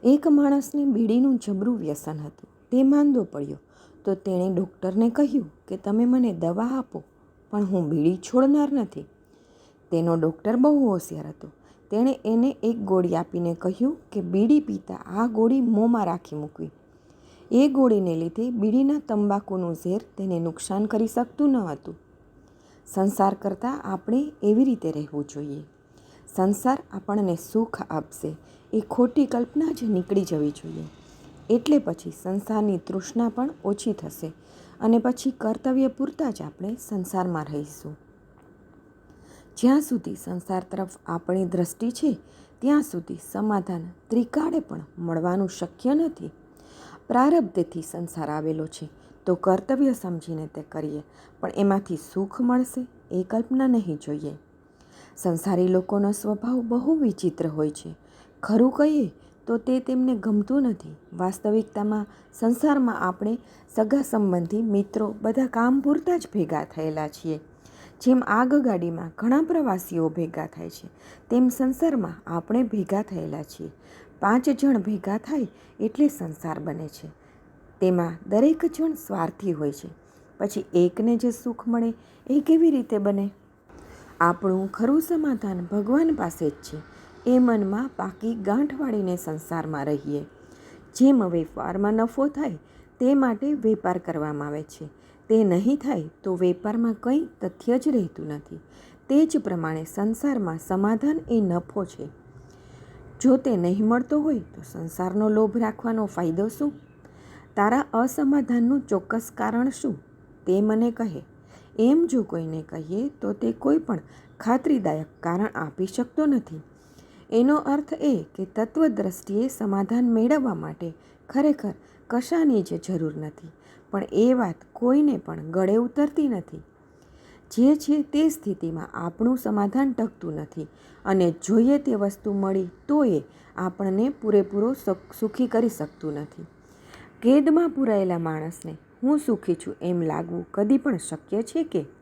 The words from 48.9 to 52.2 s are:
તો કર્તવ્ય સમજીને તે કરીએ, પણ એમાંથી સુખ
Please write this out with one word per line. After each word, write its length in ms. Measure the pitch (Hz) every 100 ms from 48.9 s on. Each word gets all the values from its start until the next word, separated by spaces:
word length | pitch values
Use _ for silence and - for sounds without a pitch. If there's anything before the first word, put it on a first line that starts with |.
| - - - -
તો 100 | 180
કર્તવ્ય 580 | - 190 190 262 277
સમજીને 540 | 233 185 170 156 160 156
તે 160 | - 151
કરીએ, 340 | 156 156 151 - - - -
પણ 120 | 185 -
એમાંથી 420 | 202 196 196 160 -
સુખ 280 | -